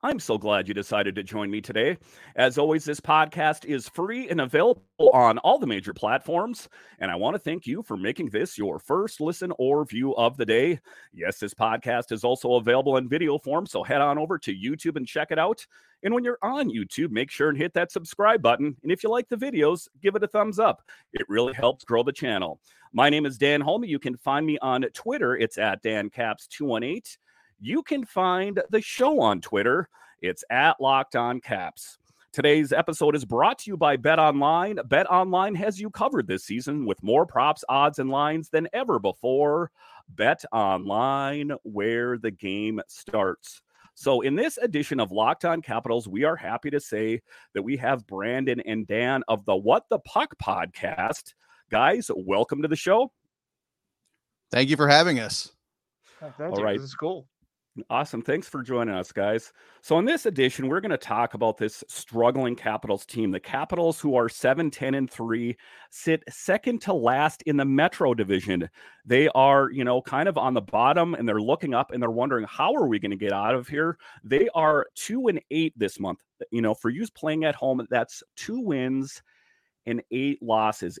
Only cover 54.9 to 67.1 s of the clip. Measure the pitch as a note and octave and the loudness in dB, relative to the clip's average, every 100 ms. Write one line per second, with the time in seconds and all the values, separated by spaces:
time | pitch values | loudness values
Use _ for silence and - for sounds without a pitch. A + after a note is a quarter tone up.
54.9 | C#3+ F3 C#3 A2 - - _ _ _ _ | 8 8 2 -2 -6 -10 _ _ _ _
55.9 | _ _ _ D3+ C3 D#3 G2+ G#2+ G#2 C3+ | _ _ _ -20 -12 -6 -2 -2 -2 -6
56.9 | C3 D#3 F3+ C3+ _ _ _ _ - - | -8 -6 -6 -12 _ _ _ _ -18 -4
57.9 | A#2+ D3 A#2 - D#3+ - C#3+ B2 B2 A#2 | -2 -2 -6 -4 -4 -4 -12 -4 -2 -2
58.9 | F#2+ F2+ - G2+ A2 - _ _ _ - | -4 -6 -2 0 0 -4 _ _ _ 0
59.9 | D#3+ G#3+ D#4+ A3+ E3+ B2+ - C3 D#3+ G3+ | 2 2 0 -2 2 0 0 -4 -4 -2
60.9 | D3+ - A2 A#2+ A2+ A2+ A2 A2 - - | -6 -4 -2 -2 0 -2 0 -6 -6 -16
61.9 | - - A2+ A#2 B2+ B2+ A#2+ A#2 G#2+ A2 | -16 -8 2 2 4 -2 -2 -4 -4 -4
62.9 | G2 - B2 A2 F#2 - C3 D3+ F3 E3+ | -6 -4 -4 -2 -4 -4 -6 -4 0 0
63.9 | D#3+ D3+ B2+ A#2 - C3 C3+ F3 - C3+ | 0 0 2 0 0 0 2 0 -4 -4
64.9 | C#3 C3 - A#2 A2+ A#2+ B2 - - - | -2 -4 -6 -4 -2 -2 -6 -12 -20 -20
65.9 | - - D#3+ - - - G3 - A#3 - | -8 -2 -2 -2 -14 -2 -2 0 -4 -2
66.9 | F#3 A#2 | 0 2